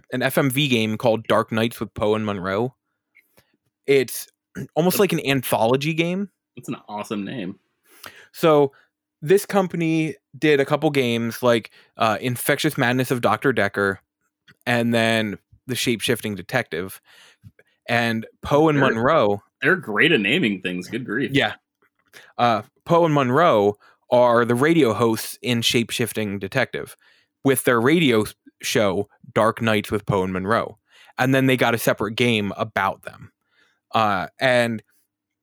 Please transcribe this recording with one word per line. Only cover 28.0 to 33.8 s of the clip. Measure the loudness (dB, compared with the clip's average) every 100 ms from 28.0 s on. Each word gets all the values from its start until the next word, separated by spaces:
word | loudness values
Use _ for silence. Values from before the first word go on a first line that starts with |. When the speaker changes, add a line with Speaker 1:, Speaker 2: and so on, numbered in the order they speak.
| 4 2
Speaker 1:
s-, | 0 -6 _ _
show, | -4 0 0 0 -6 _ -6
Dark | 0 0 0
Nights | 0 0 -2
with | -6 -2
Poe | -2
and | 0
Monroe. | -4 -2 -2 -2 -10 _ _ -18 -4
And | 0
then | 2 2
they | 2
got | 2 0
a |
separate | -2 -2 -4 0
game | 2 2 -2 -4
about | -6 -2 -4 -4
them. | -14 -18 -20 _ _ _ _ _